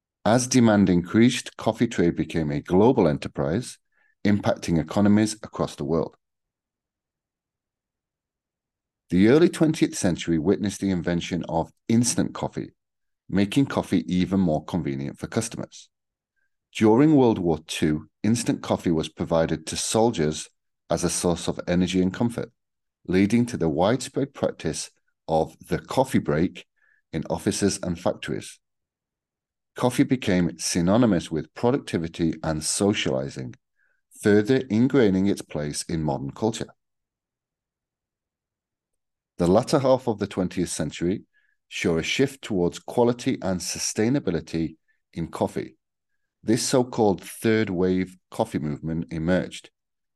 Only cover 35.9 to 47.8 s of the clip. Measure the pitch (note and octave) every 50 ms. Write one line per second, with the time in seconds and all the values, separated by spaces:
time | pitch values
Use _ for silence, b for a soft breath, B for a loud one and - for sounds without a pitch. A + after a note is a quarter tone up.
35.9 | E2+ D#2+ D#2 D2+ C#2 C2 C2+ C#2 - - A2 A2 - - - - - _ _ _
36.9 | _ _ _ _ _ _ _ _ _ _ _ _ _ _ _ _ _ _ _ _
37.9 | _ _ _ _ _ _ _ _ _ _ _ _ _ _ _ _ _ _ _ _
38.9 | _ _ _ _ _ _ _ _ _ - F2 E2+ F#2 A2 C3 - E3 C#3+ B2+ C3
39.9 | C3 B2+ - A#2+ G#2+ G2+ G#2 G2+ - G2+ F2+ F2+ - F#2 F2 - - - E2 D2
40.9 | - - E2+ F2 G2 - - _ _ _ _ _ _ _ _ - - - - G2
41.9 | E2 E2 E2 - - - C3+ C3+ - - - - G#2+ F2+ F2 E2+ - - - -
42.9 | - B2 A#2+ A#2+ A#2+ - - C#3 A2 - - F#2 F#2 F2+ - - - - - -
43.9 | - - - D#3+ C#3+ C#3+ - F#2+ E2 D#2 D#2 - - E2 D#2+ D2+ D#2+ _ _ _
44.9 | _ _ _ _ - E2+ E2 - - - A2 - - - - D#2 - _ _ _
45.9 | _ _ _ _ _ _ _ _ _ _ - A2 A2+ B2 - - - B2+ B2 B2+
46.9 | - - A2 G#2 F#2 - - - - - - A2+ A2 A2 A2 G2 F#2 E2+